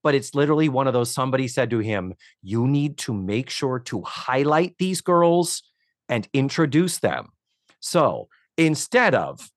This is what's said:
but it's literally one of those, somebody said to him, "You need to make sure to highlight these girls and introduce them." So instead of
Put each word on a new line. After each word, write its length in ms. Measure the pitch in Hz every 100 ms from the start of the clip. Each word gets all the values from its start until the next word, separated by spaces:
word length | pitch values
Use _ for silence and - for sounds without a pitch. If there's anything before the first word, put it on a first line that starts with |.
but 140 | 156
it's 180 | 139 123
literally 360 | 143 147 156 156
one 180 | 127 135
of 60 |
those, 200 | 123 120
somebody 360 | - 131 131 131
said 220 | 131 120
to 100 | 117
him, 340 | 107 104 92 87 - _
"You 280 | 95 113 127
need 280 | 143 147 143
to 140 | -
make 380 | 107 95 107 131
sure 300 | - 139 127
to 200 | 123 110
highlight 760 | 87 - - 131 143 151 180 _
these 220 | 185 180
girls 640 | - 175 170 175 170 - _ _ _ _ _
and 200 | 120 -
introduce 680 | 139 135 - 151 143 180 -
them." 300 | 95 65 - _ _ _ _ _
So 480 | - 175 127 58 - _ _ -
instead 560 | 160 156 - 240 226
of 380 | 123 76 - -